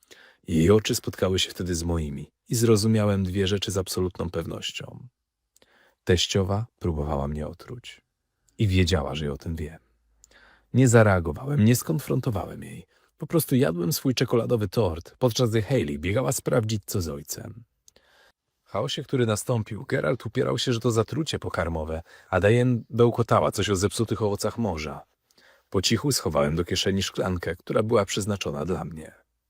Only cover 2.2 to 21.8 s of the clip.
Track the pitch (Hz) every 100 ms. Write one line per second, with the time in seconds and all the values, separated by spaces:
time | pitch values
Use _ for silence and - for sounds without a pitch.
2.2 | 73 _ - 117 113 107 110 110 104 98
3.2 | 92 98 95 101 - 95 90 - 92 -
4.2 | 87 85 - - - - - - 123 _
5.2 | _ _ _ _ _ _ _ _ - 90
6.2 | - 101 92 101 117 _ 90 76 73 71
7.2 | 71 76 76 87 - 123 - - _ _
8.2 | _ _ _ - 107 92 87 90 69 69
9.2 | 73 71 85 80 76 - _ _ _ _
10.2 | _ _ - _ _ 117 131 117 107 92
11.2 | 82 71 135 143 107 123 - 160 - 139
12.2 | 127 98 - - - - - _ _ -
13.2 | 160 165 - 127 151 175 175 147 135 120
14.2 | 123 117 110 120 104 - 98 82 - -
15.2 | 127 117 120 113 101 131 73 71 80 104
16.2 | 135 135 - 131 110 110 - 104 82 71
17.2 | 76 - - 107 117 _ _ _ _ _
18.2 | _ _ _ _ _ 98 135 - 135 135
19.2 | 117 104 - 120 - 104 - 131 151 135
20.2 | 117 127 127 135 - 117 123 110 110 -
21.2 | 160 - 90 - 85 82